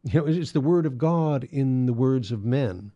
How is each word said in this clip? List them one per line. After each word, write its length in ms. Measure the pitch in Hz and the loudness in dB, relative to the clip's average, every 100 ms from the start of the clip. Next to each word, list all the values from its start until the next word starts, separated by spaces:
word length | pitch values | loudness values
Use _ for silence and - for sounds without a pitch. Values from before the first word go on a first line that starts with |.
You 180 | 135 156 | 2 0
know, 60 | 151 | 2
it's 260 | 165 156 | 0 0
the 80 | 156 | 0
Word 240 | 139 175 156 | 2 2 0
of 120 | 127 | -2
God 480 | 156 170 156 143 123 | 0 0 0 -2 -4
in 360 | 143 135 127 127 | -2 0 2 2
the 60 | |
words 380 | 117 131 131 104 | 2 2 0 -2
of 140 | 117 107 | -6 -2
men. 460 | 131 123 90 104 | 0 -2 -6 -14